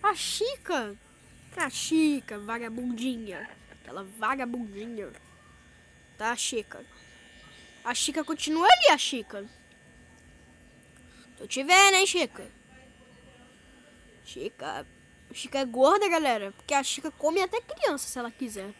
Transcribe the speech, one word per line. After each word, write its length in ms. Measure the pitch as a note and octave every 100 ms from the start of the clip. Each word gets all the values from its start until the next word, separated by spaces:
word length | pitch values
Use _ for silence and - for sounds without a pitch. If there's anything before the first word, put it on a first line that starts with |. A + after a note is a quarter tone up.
A 100 | G4+
Chica! 840 | F#4+ - - A4+ C5+ - D#4+ G#3+ G3+ - - - - - -
A 140 | D4+
Chica, 680 | - - D#4+ D#4 C#4+ - G#3
vagabundinha! 1120 | G#3 A3+ A#3 A3+ B3 A#3 B3+ A#3+ G#3+ F3 - - -
Aquela 320 | - - D3+
vagabundinha! 1080 | F#3+ A3 A3 C4+ B3 A#3+ A3 G3 A3+ A3+ F3+ - - - - - - - - - - -
Tá, 180 | A3 A#3+
Chica? 500 | - A#3+ G#3 - B3 - - - - - - - - - A#3
A 100 | A#3+
Chica 260 | - D#4 D4
continua 420 | D#4 - D#4 F4+
ali, 220 | F5+ D#5
a 80 | D4
Chica! 520 | - B3 - G#3 G3+ - - - - - - - - - - - - - - - - - - -
Tô 100 | G3+
te 160 | B3+
vendo, 320 | C#4 F4+ G4 F#4+
hein, 100 | G4
Chica? 460 | F4+ C#4 - - - - - - - - - - - - - - - - - - - -
Chica... 600 | - F3 - D3+ C3 D3 - - - -
Chica 260 | - C4 C#4
é 60 | C4
gorda, 440 | A#3 C4+ G4 G4+
galera. 420 | E4 D4 A3+ G3
Porque 220 | - -
a 100 | C#4+
Chica 280 | C4 - D#4
come 300 | - D4 E4+
até 200 | F#4 A4+
criança, 480 | - D#5 C#5+ C#4+ -
se 100 | C4
ela 100 | A#3+
quiser. 440 | - B3 G#3 F#3+ G#3